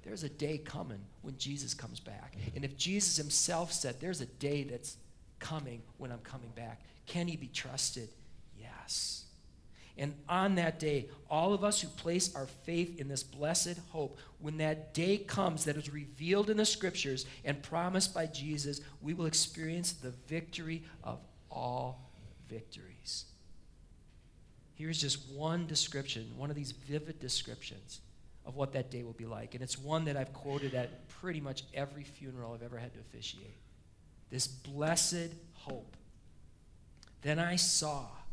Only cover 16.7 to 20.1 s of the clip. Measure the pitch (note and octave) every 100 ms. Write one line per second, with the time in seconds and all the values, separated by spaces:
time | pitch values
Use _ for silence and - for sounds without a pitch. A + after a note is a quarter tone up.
16.7 | - C#3+ - C#3 C3 - - - C#3+ -
17.7 | E3 F3 F#3 F#3+ - D#3+ C3+ C#3+ D3+ C#3+
18.7 | C#3+ - - C#3+ E3+ E3 D#3 - - D#3+
19.7 | E3+ F3 - B2+